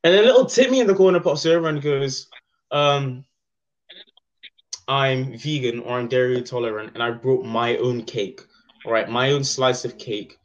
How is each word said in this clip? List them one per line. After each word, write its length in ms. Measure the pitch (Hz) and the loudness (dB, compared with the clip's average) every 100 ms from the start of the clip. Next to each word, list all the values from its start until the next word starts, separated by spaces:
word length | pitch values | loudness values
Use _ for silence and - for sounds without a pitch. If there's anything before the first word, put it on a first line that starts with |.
| 165 | 6
And 80 | |
then 120 | 190 226 | 6 6
little 200 | 269 262 | 6 4
Timmy 360 | - 254 262 | 2 2 4
in 60 | 220 | 2
the 60 | |
corner 260 | 190 190 180 | 6 6 4
pops 240 | 175 147 165 | 0 0 2
over 220 | 170 165 | 2 2
and 120 | 147 | -2
goes, 460 | 147 139 139 135 - - _ _ _ | -2 -2 -2 -6 -14 -20 _ _ _
um, 520 | 147 147 143 139 127 - _ _ _ _ _ _ - - _ _ _ - _ _ - - | 0 2 0 -2 -8 -16 _ _ _ _ _ _ -20 -20 _ _ _ -20 _ _ -16 -4
"I'm 520 | 135 135 131 131 117 | 0 0 0 -4 -8
vegan 420 | 147 151 123 117 | -6 -4 -4 -6
or 180 | 117 123 | -6 -6
I'm 120 | 120 | -2
dairy 280 | 127 127 123 | 0 0 -2
intolerant 540 | 120 123 120 107 107 | -4 -6 -4 -6 -10
and 80 | 113 | -6
I 100 | 117 | -6
brought 340 | 117 131 127 120 | -4 -2 -2 -2
my 320 | 113 120 117 | -4 -2 -2
own 260 | 123 123 | -2 -4
cake, 380 | 110 117 98 - _ _ _ _ - | -6 -8 -8 -10 _ _ _ _ -2
all 60 | |
right, 160 | 113 107 | -2 -2
my 220 | 120 131 | -2 0
own 140 | 143 135 | 0 -2
slice 400 | - 131 127 120 | 0 0 0 -6
of 120 | - | -12
cake 400 | - 104 101 _ | -10 -10 -10 _